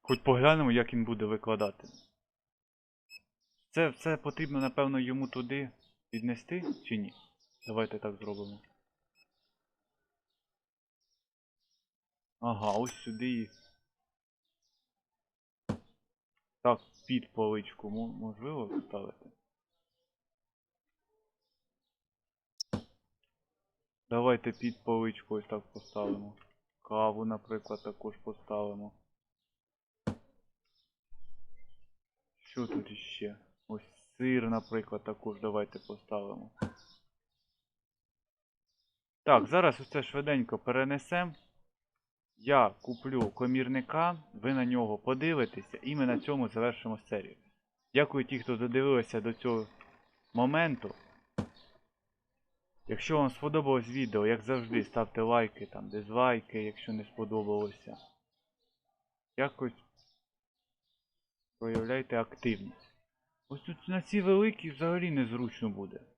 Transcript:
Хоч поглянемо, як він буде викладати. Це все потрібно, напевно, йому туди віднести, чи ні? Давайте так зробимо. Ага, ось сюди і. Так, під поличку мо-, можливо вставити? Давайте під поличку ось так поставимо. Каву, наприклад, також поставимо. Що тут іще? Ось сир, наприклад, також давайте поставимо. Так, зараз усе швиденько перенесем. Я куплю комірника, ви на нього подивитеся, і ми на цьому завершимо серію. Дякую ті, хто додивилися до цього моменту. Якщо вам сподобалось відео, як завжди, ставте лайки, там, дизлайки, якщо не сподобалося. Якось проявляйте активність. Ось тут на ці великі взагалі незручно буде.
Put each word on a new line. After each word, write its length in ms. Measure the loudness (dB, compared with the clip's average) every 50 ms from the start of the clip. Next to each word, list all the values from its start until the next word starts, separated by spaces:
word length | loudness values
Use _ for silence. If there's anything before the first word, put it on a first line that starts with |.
Хоч 180 | _ 2 0 4
поглянемо, 520 | 6 4 6 8 8 8 8 8 6 4
як 220 | 4 4 4 2 0
він 120 | -2 0
буде 200 | 0 -2 -2 0
викладати. 640 | -2 -2 -2 0 0 2 2 0 -2 -2 -8 -20 -20 -20 -20 -20 _ _ _ _ _ _ _ _ _ _ _ _ _ _ _ _ _ _ _ _ _ -20 -20 _ _ _ _ _ _ _ _ _ _
Це 180 | 2 2 2 2
все 280 | 2 -2 -2 -2 -2
потрібно, 420 | 0 -2 -6 -4 -4 -4 -2 0 0
напевно, 400 | 0 0 2 2 2 2 2 0
йому 280 | 0 0 0 -2 -2
туди 420 | -4 -4 -6 -4 -4 -4 -6 -6 -8 -12 _ _ _ _ _ _ _ -6
віднести, 500 | -4 -2 -2 -2 -4 -6 -6 -6 -4 -2 -4 -6 -6 -6
чи 120 | -4 -4
ні? 160 | -4 -4 -6 -10 -16 -20 _ _ _ _ _ _ _ -12
Давайте 320 | -4 -2 -2 -2 -2 -4 -6
так 160 | -6 -6 -8
зробимо. 460 | -6 -8 -8 -8 -8 -8 -10 -12 -16 _ _ _ _ _ _ _ _ _ _ _ _ _ _ _ _ _ _ _ _ _ _ _ _ _ _ _ _ _ _ _ _ _ _ _ _ _ _ _ _ _ _ _ _ _ _ _ _ _ _ _ _ _ _ _ _ _ _ _ _ _ _ _ _ _ _ _ _ _ _ _ _ _ _ _ _
Ага, 320 | -4 -4 -2 0 0 2
ось 220 | 2 2 0 -2 -6
сюди 380 | -10 -12 -10 -8 -4 -4 -2
і. 180 | -2 -4 -6 -8 -12 -20 _ -20 _ _ _ _ _ _ _ _ _ _ _ _ _ _ _ _ _ _ _ _ _ _ _ _ _ _ _ _ _ _ _ _ _ _ _ _ _ _ _ -8 -8 -8 -8 _ _ _ _ _ _ _ _ _ _ _ _ _ _ _ 4
Так, 160 | 4 4 4 0 _ _ -20 -4
під 260 | -2 -2 -2 -2 -4 _
поличку 560 | -2 0 0 0 -2 -4 -8 -16 -12 -10 -8
мо-, 180 | -6 -6 -6
можливо 580 | -6 -8 -10 -10 -10 -10 -10 -10 -8 -8 -8 -8
вставити? 680 | -6 -6 -6 -6 -6 -8 -8 -8 -10 -14 _ -20 -20 _ _ _ _ _ _ _ _ _ _ _ _ _ _ _ _ _ _ _ _ _ _ _ _ _ _ _ _ _ _ _ _ _ _ _ _ _ _ _ _ _ _ _ _ _ _ _ _ _ _ _ _ _ _ _ _ _ _ _ _ _ _ _ _ _ _ -10 _ -8 -8 -8 _ _ _ _ _ _ _ _ _ _ _ _ _ _ _ _ _ _ _ _ _ _ _ _ _
Давайте 420 | -2 2 4 4 4 4 0 -6
під 320 | -6 -2 -4 -6 -6 -4 _
поличку 520 | 0 0 2 0 -2 -4 -6 -8 _ -6
ось 100 | -6 -4
так 180 | -6 -8 -8 -8 -12 _
поставимо. 600 | -20 -20 -10 -6 -4 -2 -2 -4 -4 -6 -14 -16 -20 -20 _ _ _ _ _ _ _
Каву, 440 | _ -2 0 2 2 2 2 0 -4
наприклад, 580 | -4 -4 -6 -6 -8 -8 -8 -6 -8 -10 -8 -8
також 340 | -12 -12 -8 -10 -12 -12
поставимо. 760 | -10 -12 -12 -12 -12 -10 -6 -4 -4 -4 -4 -6 -10 -12 -14 -16 _ _ _ _ _ _ _ _ _ _ _ _ _ _ _ _ _ _ _ _ _ _ -6 -6 -6 -14 _ _ _ _ _ _ _ _ _ _ _ _ _ _ _ _ _ -8 -8 -6 -6 -6 -6 -6 -10 -8 -10 -10 -14 -14 -16 -18 -20 -20 _ _ _ _ _ _ _ _
Що 300 | _ _ -12 -8 -8 -6
тут 240 | -4 -6 -6 -6 -8
іще? 460 | -14 -14 -14 -14 -10 -10 -10 -10 -10 -12 _ _ _ _ _
Ось 160 | -12 -12 -12 -12 -16 _ _ _ _ _
сир, 320 | -2 0 2 2 2 2 2
наприклад, 540 | -2 -2 -2 -2 -4 -4 -4 -4 -10 -8 -6
також 380 | -8 -10 -8 -8 -10 -8 -4
давайте 380 | -4 -2 0 -2 -2 -4 -8 -18
поставимо. 720 | -14 -14 -16 -16 _ _ -6 -6 -6 -8 -12 -12 -14 -16 _ -8 -10 -10 -10 -16 -20 -20 -20 _ _ _ _ _ _ _ _ _ _ _ _ _ _ _ _ _ _ _ _ _ _ _ _ _ _ _ _ _ _ _ _ _ _ _ _ _ _ _ _ _ _ _ _ _ _
Так, 220 | 8 8 8 8
зараз 340 | 6 4 6 6 6 4 2
усе 240 | -10 -4 -4 -4 -4
швиденько 560 | -2 -4 -4 0 2 2 2 2 0 -4 -4
перенесем. 760 | -2 0 2 2 2 2 -2 -4 -4 -2 -2 -2 -2 -2 -6 -14 _ _ _ _ _ _ _ _ _ _ _ _ _ _ _ _ _ _ _
Я 320 | _ 2 6 8 8 8 6 4 -4
куплю 480 | -8 -10 -8 -6 -6 -2 0 2 0 0
комірника, 880 | 0 0 0 2 2 2 2 2 0 -2 -2 -2 0 2 2 2 0 -2 -12 -18 -16
ви 200 | -4 -2 0 2
на 120 | 2 2
нього 320 | 2 2 2 2 2 0
подивитеся, 840 | -2 0 -2 0 2 2 2 2 2 2 0 -2 -12 -12 -12 -16 -10
і 140 | -6 -4 0
ми 100 | 2 2
на 140 | 2 2 0
цьому 280 | 0 -2 0 0 0
завершимо 520 | 0 0 2 0 0 0 -2 -6 -6 -6 -6 -6 -6
серію. 260 | -6 -4 -4 -8 -18 _ _ _ _ _ _ _ _ _ _ _ 4
Дякую 320 | 4 4 4 2 -2 -2
ті, 140 | -2 -4 -6
хто 160 | -2 -2 -2
додивилися 640 | 0 0 0 2 2 4 6 4 4 2 2 -4 -2
до 120 | -2 -2 -4
цього 340 | -2 -2 0 0 0 -2 -6 -14 -20 -20 -20 -20 _ _ _ _ _ _ _ 0
моменту. 600 | 2 2 2 4 2 2 2 0 -4 -6 -12 -12 -14 -20 -20 -20 -20 _ _ _ -8 -8 -8 -12 -20 -20 -20 _ _ _ _ _ _ _ _ _ _ _ _ _ _ _ _ _ _ _ _ _ -16 _
Якщо 300 | -8 -6 -6 -2 0 2
вам 120 | 2 2 2
сподобалось 580 | 0 -2 -4 0 0 2 4 4 2 2 2
відео, 400 | -2 -2 -2 -2 0 2 2 4
як 140 | 4 2 2
завжди, 420 | 0 -2 -2 -2 -2 0 0 0 0
ставте 380 | 0 -2 -2 -2 0 0 0
лайки, 440 | 2 4 4 4 4 2 -4 -10 -14
там, 240 | -12 -12 -12 -12 -8
дизлайки, 760 | -8 -8 -8 -2 2 4 4 4 4 2 -2 -6 -6 -6 -6
якщо 300 | -6 -8 -10 -10 -8 -8
не 120 | -8 -8
сподобалося. 920 | -10 -8 -8 -6 -2 -2 -2 0 0 0 0 -2 -4 -6 -12 -18 -18 -18 -18 -20 -20 _ _ _ _ _ _ _ _ _ _ _ _ _ _ _ _ _ _ _ _ _ _ _ _ _
Якось 460 | -2 -2 -2 -2 -4 -6 -6 -6 -10 _ _ _ _ _ _ _ _ _ _ _ _ _ _ _ _ _ _ _ _ _ _ _ _ _ _ _ _ _ _ _ _ _ _ _ _
проявляйте 600 | -6 -2 -2 -2 0 0 -2 -4 -2 -2 -2 -2
активність. 760 | -2 -2 -8 -4 -2 -2 -2 -2 -6 -14 -16 -18 -20 -20 _ _ _ _ _ _ _ _ _ _ _ _
Ось 120 | -14 -12
тут 260 | -10 -12 -12 -10 -6
на 140 | -4 -4 -4
ці 200 | -2 0 0 2
великі 480 | 6 6 6 8 6 4 2 0 -10 -10
взагалі 420 | -6 -2 0 0 2 2 0 2
незручно 580 | 2 2 2 0 0 -2 -2 -4 -4 -2 -4 -2
буде. 300 | -2 -4 -8 -10 -10 -16 -18 -20 _